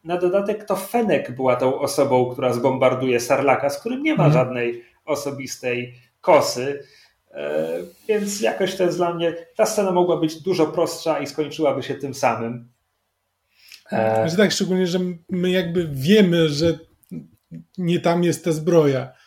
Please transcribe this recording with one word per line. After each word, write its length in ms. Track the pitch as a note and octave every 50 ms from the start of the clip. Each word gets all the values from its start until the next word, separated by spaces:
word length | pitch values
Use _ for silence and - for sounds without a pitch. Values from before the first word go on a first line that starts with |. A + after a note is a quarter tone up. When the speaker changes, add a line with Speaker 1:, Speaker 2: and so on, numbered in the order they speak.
| -
Speaker 1:
na 120 | D#3+ F3 F3
dodatek 460 | F3+ F3+ F#3 G3 G3+ G#3+ G#3+ - -
to 120 | - G3
Fennec 540 | F#3+ - - - A#3+ A3+ G3+ D#3 C3 - -
była 260 | B2 C3 C3 B2+ B2
tą 220 | B2 C3 C3 C#3 -
osobą, 520 | C#3+ C3+ - D3+ C#3 B2 B2+ B2+ B2+ A#2+
która 220 | - - C3 B2
zbombarduje 680 | A#2 A#2+ B2 C3+ B2+ B2+ C3 B2+ B2 A#2+ C3 C3 A#2+ A#2+
Sarlaka, 500 | - - C#3 C#3 C#3 C#3 B2+ A2+ C#3 C#3+
z 100 | - -
którym 220 | - A3+ B3+ C4+
nie 120 | D4 D#4+ D4+
ma 120 | A3+ D3+
Speaker 2:
Mhm. 180 | D3 D3+ B2+ C3
Speaker 1:
żadnej 400 | A#2+ B2+ B2 A#2+ A#2 A#2 - - _ _ _ _
osobistej 920 | - D3 C3+ - C#3+ B2+ B2+ C3+ B2 - - B2+ B2 A#2+ B2 A#2+ B2 - - _ _ _ _
kosy. 600 | - - E3 C#3+ - - - B2 B2+ C#3 C#3+ C#3+ - - _ _ _ _ _ _ _ _
E, 380 | - - D3 D3 - D#2 D#2+ D#2+ - - F#3 - - _ _ -
więc 320 | G#3+ G3+ G3+ G3+ - -
jakoś 360 | A3+ G#3+ - - G3 F#3 F#3+
to 80 | - F#3
jest 120 | F3 D#3+
dla 180 | F3 F3+ E3+ E3+
mnie, 200 | E3 E3+ E3 D#3+ - - - _
ta 100 | - G#3+
scena 240 | - - G#3+ G3 F#3+
mogła 240 | F3+ F3+ F3+ F3+ E3
być 260 | C3 E3 D#3 - -
dużo 240 | - F#3+ F3+ D#3+ D#3
prostsza 520 | D3+ - F3+ E3 - - - - E3 D3+ C#3
i 80 | C#3+
skończyła 480 | C#3 - - D3+ C#3+ D3 D#3 D#3 C#3 -
by 80 | B2+
się 120 | B2 - C#3
tym 200 | - - C#3 A#2+
samym. 540 | - - B2 A2+ A#2 A#2 A#2 B2 B2+ A#2+ - _ _ _ _ _ _ _ _ _ _ _ _ _ _ _ _ _ _ _ - - - _ -
E, 220 | - - A2 A2 A2
Speaker 2:
Znaczy 220 | A2 A2 D#3+ E3
tak, 160 | G3 G#3 F3
szczególnie, 340 | - - G3 E3 F#3 F#3 F#3
że 120 | F3 E3+ F#3 F#3 F3+ F3+ E3+ _ -
my 200 | F#3 F3+ F3 F#3
jakby 380 | F3+ F#3 F3+ E3+ E3+ F#3 E3+ D#3
wiemy, 560 | C#3+ C3 C3 E3 G#3 A3 G3 F3 E3+ E3+ D#3+ D#3
że 300 | C#3+ C#3+ E3 E3 D#3+ - - _ _ _ _ - F3+ E3 - - _ _ _ - E3 E3 - _ _ -
nie 220 | F3+ E3 F3 F3
tam 240 | - F3 E3+ F3 F3
jest 200 | E3+ D#3+ - -
ta 80 | F3
zbroja. 600 | D#3+ D#3 D#3 E3+ E3+ E3 D3+ C#3+ C3+ B2+ B2+ C3 - _ _